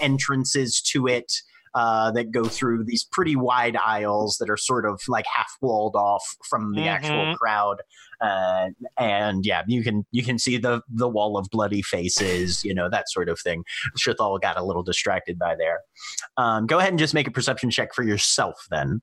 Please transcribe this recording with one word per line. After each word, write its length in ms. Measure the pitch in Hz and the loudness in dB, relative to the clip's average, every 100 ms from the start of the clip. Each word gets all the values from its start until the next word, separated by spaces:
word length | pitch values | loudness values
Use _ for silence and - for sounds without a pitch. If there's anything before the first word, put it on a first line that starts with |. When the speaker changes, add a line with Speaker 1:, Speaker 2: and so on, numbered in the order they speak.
Speaker 1:
entrances 840 | 147 135 139 135 127 139 123 - - | 2 2 2 0 2 0 0 0 0
to 140 | 143 127 | 0 2
it, 260 | 120 - - - - _ | 0 0 -6 -6 -20 _
uh, 360 | 127 117 110 110 | 0 2 2 2
that 220 | 113 117 | 0 0
go 120 | 120 113 | 0 -2
through 380 | - 127 117 113 | 0 0 0 0
these 180 | 117 - | -2 -2
pretty 240 | - 160 135 | 0 2 2
wide 400 | 127 123 120 110 | 2 2 2 0
aisles 600 | 107 107 104 104 107 - | 0 0 0 0 0 -2
that 100 | 107 | -2
are 60 | 104 | -2
sort 280 | - 123 | 0 0
of, 160 | 107 98 - | 0 -2 -2
like, 180 | 117 - | -2 -2
half 180 | 120 - - | -4 -4 -4
walled 320 | 120 107 107 | -2 0 0
off 300 | 101 101 101 - - - | 2 2 2 -2 -12 -4
from 260 | 120 107 | -2 -2
the 140 | 101 160 | -2 0
actual 220 | - 151 151 156 | 0 0 0 0
Speaker 2:
Mm-hmm. 80 | |
Speaker 1:
crowd. 420 | 170 113 107 104 101 - - - - | 0 0 2 0 -2 -8 -20 -20 -4
Uh, 480 | 107 95 92 92 92 - 123 - | -2 0 2 2 -2 -4 -8 -2
and 480 | 117 101 104 95 98 | 0 2 0 0 0
yeah, 160 | 87 90 | 0 0
you 160 | 123 | 0
can, 220 | 113 104 - | 0 -2 0
you 120 | 120 | -2
can 160 | 120 117 | 0 0
see 200 | - 123 | 0 0
the, 240 | 120 120 120 | 0 0 -2
the 180 | 113 123 | -2 0
wall 300 | 107 107 101 | 2 0 0
of 80 | 98 | -2
bloody 300 | 110 104 101 | 0 0 0
faces, 840 | - 92 90 - 98 90 90 - | 0 -2 0 0 2 0 0 -2
you 120 | 101 | -2
know, 160 | 92 87 | 0 0
that 180 | 101 - | 0 -2
sort 220 | 95 85 | -2 -2
of 100 | 82 | -2
thing. 240 | 90 85 - - - - | -4 -4 -6 -6 -6 -2
Shathal 420 | 123 113 107 98 | 0 2 0 0
got 160 | 98 87 | 0 0
a 40 | |
little 200 | 92 87 | -2 -2
distracted 560 | 87 85 - 92 - 87 | -2 -2 0 -2 -2 -2
by 160 | 85 | -2
there. 240 | 82 82 85 - - - - - - | 0 0 -2 -6 -16 -12 -10 -6 -2
Um, 300 | 120 110 110 | 0 2 2
go 100 | 160 | 2
ahead 120 | 190 | 4
and 80 | 175 | 2
just 160 | 156 | 2
make 120 | 160 139 | 2 0
a 20 | |
perception 400 | - 127 123 123 | 0 -2 0 0
check 240 | 120 113 | 0 -2
for 80 | - | -2
yourself 640 | 113 101 - - 98 - - | 0 2 2 2 0 -4 -4
then 300 | 78 69 110 | -2 0 -2